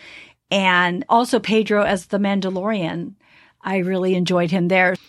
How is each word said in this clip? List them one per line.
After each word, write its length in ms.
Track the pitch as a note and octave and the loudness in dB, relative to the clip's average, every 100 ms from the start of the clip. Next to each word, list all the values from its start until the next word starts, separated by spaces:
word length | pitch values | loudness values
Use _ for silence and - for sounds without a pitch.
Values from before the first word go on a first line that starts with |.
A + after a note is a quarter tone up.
| - - - _ - | -20 -20 -20 _ -4
And 540 | G3 F#3+ F3+ F3 F3+ - | -2 2 2 2 -2 0
also 300 | A#3 B3 A3+ | 0 2 -2
Pedro 440 | G3+ A3 G#3 G#3 | 0 0 2 2
as 220 | F#3+ F#3+ - | 0 -2 -4
the 100 | G3+ | -2
Mandalorian. 1000 | G3+ G3+ F#3 F#3 G3+ G#3+ E3 E3+ F#3 G3 _ _ _ _ - | 0 -2 -2 -4 -4 -4 -4 -6 -10 -14 _ _ _ _ -4
I 100 | G3 | -2
really 360 | F3+ F#3+ F#3 | 0 0 0
enjoyed 380 | F#3 F3 F3+ F3 | 0 2 0 2
him 160 | F#3 F3 | 0 2
there. 280 | F#3 F3+ F#3+ | 4 2 0